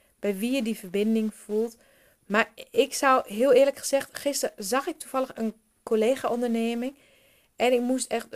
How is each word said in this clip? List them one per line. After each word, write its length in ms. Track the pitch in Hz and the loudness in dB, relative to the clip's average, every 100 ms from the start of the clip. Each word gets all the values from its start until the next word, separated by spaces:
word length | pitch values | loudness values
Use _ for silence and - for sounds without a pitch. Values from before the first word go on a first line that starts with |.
| _ _ | _ _
bij 180 | 202 190 | -4 -2
wie 140 | 233 | -2
je 120 | 269 | -2
die 160 | 226 220 | -2 -4
verbinding 560 | 185 196 214 220 214 | -4 -2 2 2 0
voelt. 420 | - - 208 226 - _ _ _ _ - | -6 -6 -2 -2 -6 _ _ _ _ -2
Maar 240 | 202 220 - - | 0 0 -4 -6
ik 240 | - 277 | 0 0
zou 280 | - 277 262 - | 2 2 2 0
heel 260 | 208 269 | 0 4
eerlijk 260 | 254 277 277 | 6 6 2
gezegd, 400 | - 277 - - | -2 -2 -2 -6
gisteren 360 | 285 277 - - | -4 -2 -4 -6
zag 280 | 196 247 311 | -4 -4 -4
ik 120 | 311 | -8
toevallig 320 | - 262 262 | -6 -6 -6
een 200 | - 226 - _ _ | -4 -6 -6 _ _
collega-onderneming 1120 | - 220 220 262 247 240 240 226 226 233 247 277 _ _ _ _ _ - | -2 0 2 0 -2 -2 -2 -2 -2 -4 -6 -10 _ _ _ _ _ -2
en 160 | 240 | 2
ik 80 | 247 | 2
moest 300 | 247 262 - | 2 -2 -2
echt 160 | 233 - | -6 -6